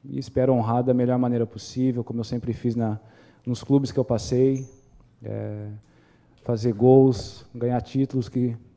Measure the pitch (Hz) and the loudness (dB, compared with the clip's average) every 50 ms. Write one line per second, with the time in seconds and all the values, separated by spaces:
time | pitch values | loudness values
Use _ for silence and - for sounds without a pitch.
0 | - 139 135 135 127 - - 131 127 131 131 120 110 113 117 123 127 131 123 123 | -14 -10 -10 -10 -10 -4 -2 0 2 4 2 2 2 0 0 0 2 2 2 2
1 | 123 120 127 123 123 120 120 117 117 110 - 107 - - - 131 131 131 120 120 | 2 2 2 0 0 0 0 -2 -2 -4 -6 -16 -16 -10 -4 -2 -2 0 0 -2
2 | 117 - 117 117 110 - 127 120 - 120 110 - - 120 113 117 113 110 107 107 | -6 -6 -6 -8 -6 -6 -6 -6 -4 -6 -6 -4 -4 -2 -2 0 -2 -2 -4 -6
3 | - - - - - - _ _ _ 123 123 - - - 135 139 135 127 - 135 | -10 -20 -20 -20 -20 -20 _ _ _ -6 -6 -6 0 2 2 2 2 0 -2 -2
4 | 123 - 123 107 - - 127 123 131 135 135 135 135 - - _ _ _ _ - | 0 0 -2 -2 -2 -2 0 2 2 2 2 -2 -6 -12 -18 _ _ _ _ -20
5 | _ _ _ _ - 107 107 107 107 107 104 104 104 104 104 107 _ _ _ _ | _ _ _ _ -12 -10 -8 -8 -8 -8 -10 -10 -12 -12 -14 -16 _ _ _ _
6 | _ _ _ _ _ _ _ _ _ - 120 110 107 120 110 101 120 127 131 135 | _ _ _ _ _ _ _ _ _ -6 -4 -2 -2 -2 0 4 6 8 10 10
7 | 135 135 120 95 - - - - - - - 120 120 123 123 120 123 - - 135 | 8 6 4 0 -6 -12 -16 -18 -20 -18 -10 -6 -4 -2 -2 -2 -4 -4 -2 -2
8 | 135 131 - 131 113 - - 127 123 120 117 113 - - _ | -2 0 -2 -4 -4 -2 -2 -2 -2 -2 -4 -8 -14 -20 _